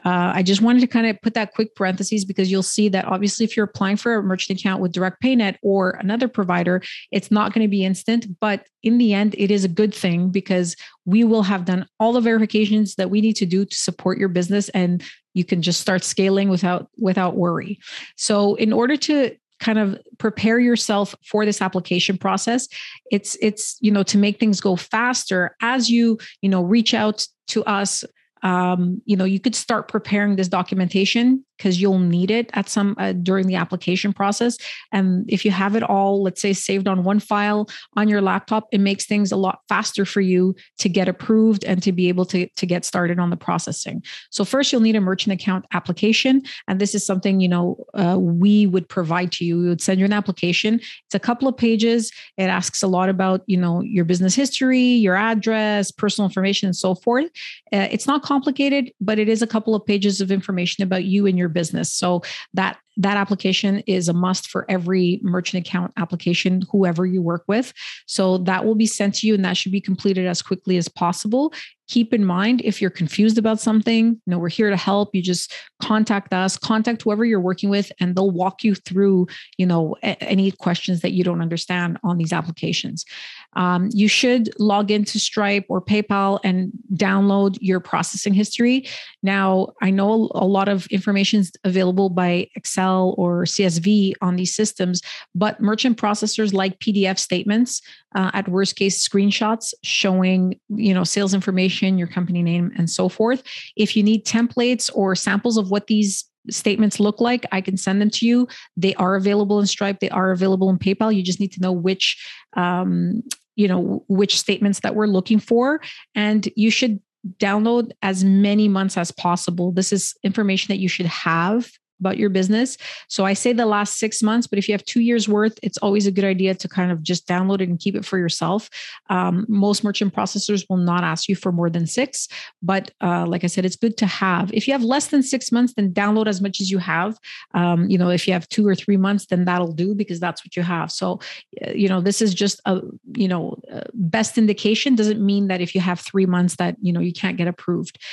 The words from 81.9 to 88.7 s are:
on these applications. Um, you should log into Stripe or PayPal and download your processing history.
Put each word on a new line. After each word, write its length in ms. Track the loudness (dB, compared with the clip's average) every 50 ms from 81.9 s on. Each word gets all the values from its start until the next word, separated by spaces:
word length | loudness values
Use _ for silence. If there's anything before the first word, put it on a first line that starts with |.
| -4 -4 -2
on 140 | -2 -2
these 140 | 0 -2 -2
applications. 720 | -2 -4 -4 -6 -8 -6 -4 -4 -4 -4 -4 -6 -8 -10 -12 -14 -16 -18 -16 -18 -18 -20 -16 _ -4
Um, 320 | -2 0 0 0 0 0 0 2
you 140 | 2 2
should 420 | 2 2 2 2 2 2 2 0 0 0
log 320 | 0 2 2 2 2 2 2
into 300 | 0 0 0 -2 -2 -4
Stripe 460 | -4 -2 -2 0 0 0 0 -2 -2
or 140 | -2 -4 -4
PayPal 580 | 0 0 0 0 2 0 0 0 2 0 0 0 0
and 260 | 0 0 0 -2 -4 -6 -10 -8 -4 -2
download 640 | 0 0 2 2 4 4 4 4 4 2 2 0 -2
your 220 | 0 0 0 0
processing 520 | -2 -2 -2 -2 -2 -4 -6 -4 0 2 2
history. 540 | 2 2 0 0 2 2 2